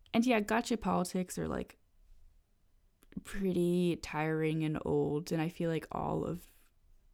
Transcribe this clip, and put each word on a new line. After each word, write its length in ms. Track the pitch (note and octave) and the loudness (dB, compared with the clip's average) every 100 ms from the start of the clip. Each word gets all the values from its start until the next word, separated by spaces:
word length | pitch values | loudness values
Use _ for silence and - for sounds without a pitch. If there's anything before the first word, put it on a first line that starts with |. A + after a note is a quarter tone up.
| - | -2
and 120 | A3+ B3 | 2 4
yeah, 140 | A3 | 2
gotcha 380 | G#3 A3 - A3+ | 2 0 0 -2
politics 600 | F#3 F3 F3+ F#3 F3+ F3 | 0 0 0 -2 -4 -4
are, 100 | D#3+ | -4
like, 300 | C2 - - _ _ - - - - _ _ _ _ _ _ - - | -4 -8 -14 _ _ -20 -20 -20 -20 _ _ _ _ _ _ -16 -14
pretty 760 | - G3+ F#3+ F3+ F3 F3+ F3 D#3+ | -8 -2 0 2 4 4 2 0
tiring 640 | - D3+ D#3+ D#3 D#3+ D#3+ | -4 -2 0 2 2 2
and 160 | D#3 D3+ - | 0 -2 0
old. 460 | D3 D3 D3 F3 | 2 2 0 -2
And 100 | E3 | -2
I 80 | D#3+ | -2
feel 200 | - E3 | -2 -2
like 180 | D#3+ - | -2 -4
all 320 | - D3+ D#3+ | -4 -2 -2
of 160 | - E3+ - - - _ _ - _ | -4 -6 -10 -20 -20 _ _ -20 _